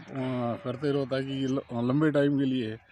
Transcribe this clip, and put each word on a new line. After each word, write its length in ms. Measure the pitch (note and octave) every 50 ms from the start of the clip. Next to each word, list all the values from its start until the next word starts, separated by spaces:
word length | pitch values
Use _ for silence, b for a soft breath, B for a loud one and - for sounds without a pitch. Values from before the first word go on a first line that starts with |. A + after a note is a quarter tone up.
| - -
अ, 540 | C3 C3+ B2+ B2+ B2+ B2 A#2+ A#2+ A2+ - -
करते 280 | C3 B2 B2+ D3 C#3+
रहो, 140 | C#3 C#3+ C3+
ताकि 360 | B2 C3 C3 C3+ C3+ C3+ C3+
ये 60 | C3+ C3
ल-, 400 | C3 C#3 - - B2 A#2+ A#2+ B2
लंबे 240 | B2+ D3 D#3 D#3
टाइम 280 | C#3+ D3 C#3+ C#3+ C#3+ C3+
के 60 | C#3
लिए 260 | C3 B2+ B2+ A2+ A2
है। 80 | A2 A#2 - _